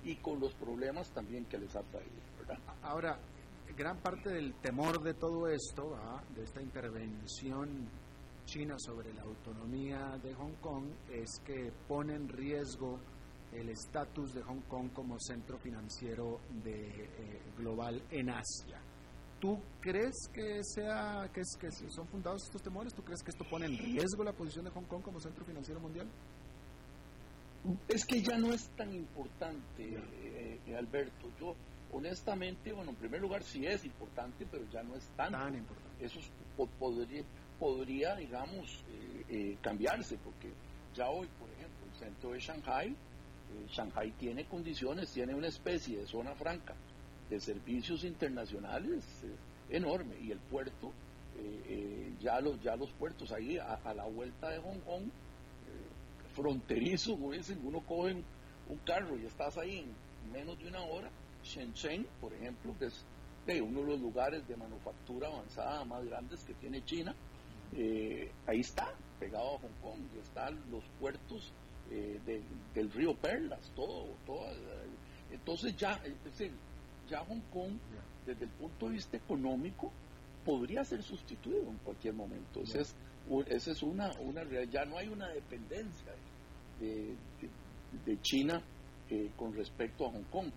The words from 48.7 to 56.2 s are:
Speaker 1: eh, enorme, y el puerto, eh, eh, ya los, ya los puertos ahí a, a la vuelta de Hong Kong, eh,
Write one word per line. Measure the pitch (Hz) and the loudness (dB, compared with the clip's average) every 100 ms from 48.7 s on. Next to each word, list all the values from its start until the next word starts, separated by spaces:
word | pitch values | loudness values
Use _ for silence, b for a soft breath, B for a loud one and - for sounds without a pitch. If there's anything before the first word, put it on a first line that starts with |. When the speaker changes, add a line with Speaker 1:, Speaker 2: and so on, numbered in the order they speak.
| 110 208 339 - - | 0 4 2 2 -6
Speaker 1:
eh, | - 104 - - - 165 | -6 -6 -10 -12 0 4
enorme, | 175 180 143 - | 6 4 2 -2
y | 113 | -2
el | 101 | -2
puerto, | - 139 131 - - 131 - - - 113 | 0 0 0 -2 -6 -6 -10 -10 -10 -6
eh, | 104 104 104 | -4 -4 -2
eh, | 104 101 104 101 98 | 0 0 -2 -4 2
ya | 107 120 | 6 6
los, | 143 131 | 6 4
ya | 110 113 | 2 2
los | - | 0
puertos | - 160 165 120 | 0 -2 -2 -2
ahí | 110 113 170 | -2 0 0
a, | - 110 | 0 -2
a | 117 | 0
la | 107 104 | -2 -2
vuelta | 110 123 123 160 | -2 -4 -2 -2
de | 160 | -2
Hong | 165 190 | -2 -6
Kong, | 170 175 | -2 -2
eh, | 208 - - - - - - - - - - - | -2 -6 -10 -10 -12 -10 -10 -8 -8 -10 -10 -10